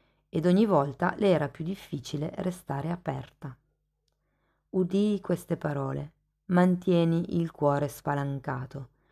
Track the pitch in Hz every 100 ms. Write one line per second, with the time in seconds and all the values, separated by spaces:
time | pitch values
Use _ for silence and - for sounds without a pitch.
0 | _ _ _ 170 170 185 220 165 139 131
1 | 180 - 202 165 143 - 160 196 - 147
2 | - 143 156 - 180 180 - 139 160 175
3 | - 135 - _ 139 123 _ _ _ _
4 | _ _ _ _ _ _ _ 190 180 190
5 | 214 202 - 175 - 170 156 139 135 139
6 | 147 _ _ _ - 180 185 180 185 175
7 | 165 165 170 170 165 - 143 143 143 -
8 | - 143 143 139 131 131 131 135 127 _
9 | _